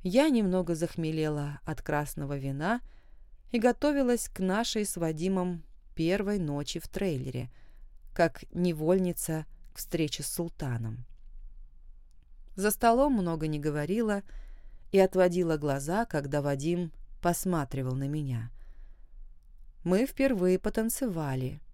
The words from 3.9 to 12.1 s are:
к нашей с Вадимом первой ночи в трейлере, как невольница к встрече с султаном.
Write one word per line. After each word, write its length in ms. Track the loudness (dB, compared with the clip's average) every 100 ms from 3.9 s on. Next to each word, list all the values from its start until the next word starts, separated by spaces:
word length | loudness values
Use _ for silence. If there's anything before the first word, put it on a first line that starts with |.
| 4 4 2 -2
к 100 | -2
нашей 460 | 0 2 0 -2 -2
с 120 | -2
Вадимом 680 | -2 0 0 0 0 -4 -10 -20 -14 -2
первой 440 | 2 2 0 0
ночи 400 | 0 -2 -4 -6
в 80 | -6
трейлере, 640 | -4 -2 -2 -4 -6 -8 -12 -20 -18 -18 -18 -10
как 300 | 2 2 2 -10
невольница 920 | 0 0 2 2 4 2 -2 -4 -4 -6 -16 -18
к 40 | -12
встрече 460 | -6 -2 -2 -2
с 40 | -6
султаном. 760 | -6 -6 -6 -4 -4 -4 -8 -12 -14 -14 -14 -14 -14 -16 -18 -18 -18 -18